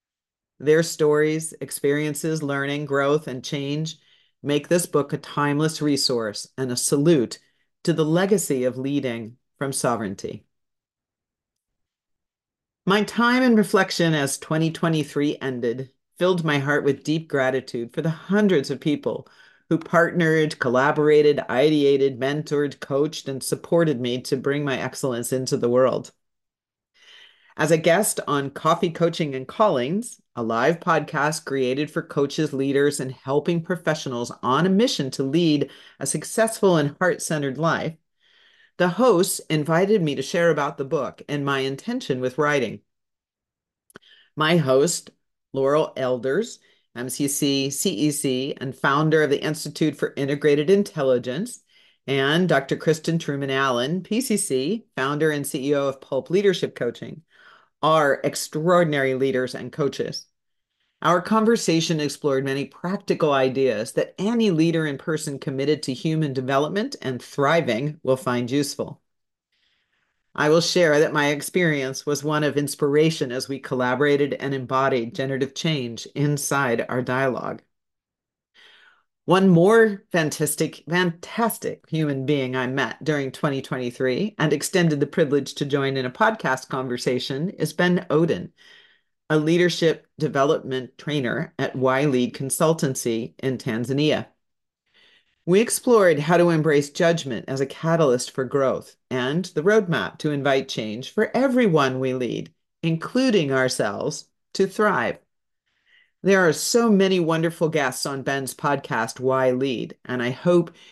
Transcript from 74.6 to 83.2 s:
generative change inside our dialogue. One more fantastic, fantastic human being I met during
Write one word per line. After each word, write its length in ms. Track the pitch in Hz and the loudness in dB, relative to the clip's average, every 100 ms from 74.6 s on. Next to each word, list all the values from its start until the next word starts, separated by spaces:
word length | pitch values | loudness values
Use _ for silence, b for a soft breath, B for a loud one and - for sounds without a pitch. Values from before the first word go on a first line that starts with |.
| 120 131 135 131 117 - | -2 0 2 0 -2 -4
generative 380 | 135 131 135 | -4 -2 -4
change 540 | - 165 151 120 113 - 147 | -4 -2 -2 -4 -10 -8 -2
inside 680 | 147 143 - 139 135 117 - | 0 0 -2 0 0 0 -2
our 120 | 127 | -4
dialogue. 600 | 123 127 135 117 98 107 _ _ _ _ _ _ _ _ _ b b b b b b _ - | -2 0 -2 -2 -6 -10 _ _ _ _ _ _ _ _ _ b b b b b b _ 2
One 240 | 185 190 | 4 6
more 540 | 165 185 226 220 196 _ | 8 8 6 4 2 _
fantastic, 720 | 175 151 - 151 - 160 - - | -2 -2 -2 -2 -2 -4 -6 -4
fantastic 920 | 175 180 165 - - 226 - - - _ | 0 0 -2 -8 -2 -2 -2 -8 -10 _
human 360 | 160 147 135 131 | -2 -2 -2 0
being 300 | 147 127 131 | 0 -2 -4
I 100 | 123 | -2
met 360 | 135 117 - | -2 -4 -4
during 280 | 151 147 | -4 -2